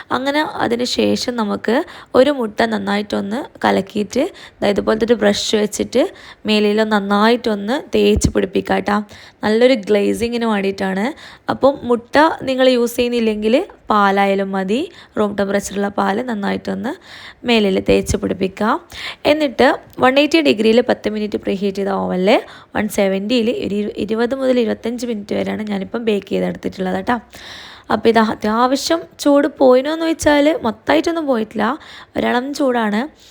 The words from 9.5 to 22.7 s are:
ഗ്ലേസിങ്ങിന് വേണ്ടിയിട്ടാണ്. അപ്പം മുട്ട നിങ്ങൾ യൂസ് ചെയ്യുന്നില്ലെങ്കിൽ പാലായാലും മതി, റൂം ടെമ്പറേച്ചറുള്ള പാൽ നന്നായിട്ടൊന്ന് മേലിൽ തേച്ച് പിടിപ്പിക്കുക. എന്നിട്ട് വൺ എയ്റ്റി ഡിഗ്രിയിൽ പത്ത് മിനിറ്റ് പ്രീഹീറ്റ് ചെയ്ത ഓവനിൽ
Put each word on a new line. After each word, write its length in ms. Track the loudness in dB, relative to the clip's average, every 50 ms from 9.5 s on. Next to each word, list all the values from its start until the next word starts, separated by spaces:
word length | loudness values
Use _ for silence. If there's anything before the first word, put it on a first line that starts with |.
| 2 4 4 4 4 2 0 0
ഗ്ലേസിങ്ങിന് 600 | 0 0 2 0 -2 -2 -4 -4 -4 -2 -2 -2 0
വേണ്ടിയിട്ടാണ്. 540 | 0 -2 -2 -4 -4 -4 -4 -2 -2 -4 -4 -6 -8 -14 -20 -20 -12 _ -6 -4
അപ്പം 200 | 2 2 2 2 2 0 -2
മുട്ട 260 | -2 -2 -2 0 2 4 4 4 2 0 -4 -4
നിങ്ങൾ 160 | 0 2 4 4 4
യൂസ് 200 | 4 0 0 0 -2
ചെയ്യുന്നില്ലെങ്കിൽ 560 | -2 0 0 0 0 0 0 0 0 2 2 2 0 -2 -8 -20 _ 0
പാലായാലും 600 | 2 4 4 4 4 2 2 2 0 0 -2 -2 -4
മതി, 240 | -4 -2 -2 -2 -4 -4 -6 -10 -18 -20 -12 _ -2
റൂം 140 | -2 -2 0 -2
ടെമ്പറേച്ചറുള്ള 500 | -4 -2 -2 -4 -4 -4 -4 -4 -4 -4 -2 -2
പാൽ 200 | -2 -2 -2 -2 -4 -4
നന്നായിട്ടൊന്ന് 640 | -6 -4 -4 -4 -4 -4 -6 -6 -6 -6 -6 -8 -8 -10 -14 -20 -20 -20 -20 -20 -20 _ -2 0
മേലിൽ 280 | 2 2 2 2 2 0 2 2
തേച്ച് 260 | 2 2 2 0 -4 -4
പിടിപ്പിക്കുക. 500 | -2 -4 -4 -2 -4 -6 -4 -2 -2 -2 -2 -2 -4 -10 -16 -14 -14 -14 -14 -4 0 0
എന്നിട്ട് 360 | 2 2 2 -2 2 4 4 4 4 0 -4 -12 -4 2 2
വൺ 120 | 4 4 4
എയ്റ്റി 180 | 4 4 4 2 4 4
ഡിഗ്രിയിൽ 320 | 2 4 4 4 4 4 4 2
പത്ത് 180 | 0 -2 -2 -4 -4
മിനിറ്റ് 240 | -4 -4 -4 -4 -6 -4
പ്രീഹീറ്റ് 360 | -4 -4 -2 -2 -4 -2 -2
ചെയ്ത 100 | -4 -2 -2 -2
ഓവനിൽ 300 | -2 -2 -2 0 2 4 4 2 2 -2 -12 -20 -20 _